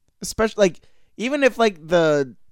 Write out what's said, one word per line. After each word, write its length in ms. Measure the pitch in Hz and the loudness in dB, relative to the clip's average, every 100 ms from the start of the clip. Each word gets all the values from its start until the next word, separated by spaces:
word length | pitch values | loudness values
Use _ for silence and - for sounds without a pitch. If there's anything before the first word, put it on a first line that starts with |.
| _ _ | _ _
especially, 420 | 190 - 220 208 | -12 -4 -4 2
like, 160 | 190 - _ - _ - | 0 0 _ -20 _ -10
even 280 | 233 294 | -6 0
if, 140 | 262 - | 0 2
like, 280 | 226 175 156 | 0 0 -2
the, 480 | 175 160 147 135 107 - | 2 2 2 -2 -8 -20